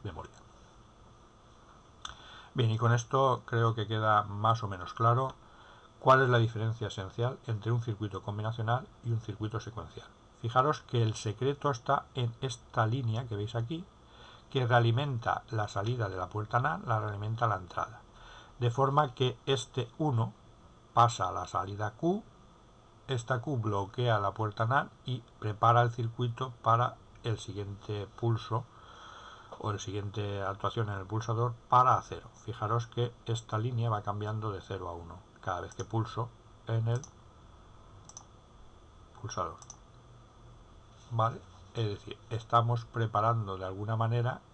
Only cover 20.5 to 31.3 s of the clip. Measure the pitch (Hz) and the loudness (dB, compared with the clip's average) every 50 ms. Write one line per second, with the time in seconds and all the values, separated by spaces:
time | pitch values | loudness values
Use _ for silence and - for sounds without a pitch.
20.5 | - - - - - - - - - 120 117 117 113 - 98 92 90 92 90 - | -20 -20 -20 -20 -20 -20 -20 -2 4 6 6 6 6 0 -2 -2 -2 -4 -6 -4
21.5 | - 95 92 98 101 101 107 104 - - - 165 185 214 - - - - - - | -4 -4 -4 -4 -4 -4 -4 -6 -4 -2 0 0 0 0 -4 -10 -20 -20 -20 -20
22.5 | - - - - - - - - - - - - 135 120 117 - 131 123 117 - | -20 -20 -20 -20 -20 -20 -20 -20 -20 -20 -6 -4 -4 -4 -2 -2 -2 -2 0 -2
23.5 | 147 120 107 110 101 101 98 95 - - 123 120 113 107 101 98 95 - 110 107 | -2 -2 0 0 0 -2 -2 -4 -4 -2 2 2 2 4 2 0 -2 0 -4 -4
24.5 | 101 - 113 113 131 143 170 - - - - - 123 120 - - - - - 110 | 0 -2 0 2 2 2 0 0 -10 -14 -8 -8 -8 -8 -8 -14 -18 -8 -6 -6
25.5 | 104 98 - 117 120 120 120 120 117 - 120 113 113 - 123 120 117 - 131 131 | -2 4 6 6 8 8 6 4 2 -2 -4 -4 -2 -2 -2 -2 -2 -4 -6 -6
26.5 | 120 - - - 113 117 123 - - - - - - - - 120 110 101 - - | -6 -2 2 4 4 4 4 0 -2 -8 -20 -20 -20 -8 -4 -4 -4 -4 -4 -10
27.5 | 95 101 104 98 101 98 - - 107 104 98 98 - - - 117 117 113 - - | -8 -8 -8 -8 -10 -12 -8 -8 -6 -6 -6 -10 -8 -2 2 2 2 2 0 -2
28.5 | 110 117 120 - - - - - - - - - - - - - - - - - | -4 -4 -4 -6 -18 -20 -20 -20 -20 -20 -20 -18 -18 -18 -18 -18 -20 -20 -16 -16
29.5 | - - - 107 104 98 - - 95 104 101 104 98 110 104 104 101 98 98 95 | -12 -6 -4 -4 -4 -4 -6 -6 -6 -6 -6 -6 -6 -6 -6 -4 -4 -4 -4 -4
30.5 | 98 101 - 101 - 117 113 104 101 98 92 92 104 110 113 - | -6 -4 -4 -4 -2 -2 -2 -2 -2 -6 -6 -4 -4 -4 -2 -2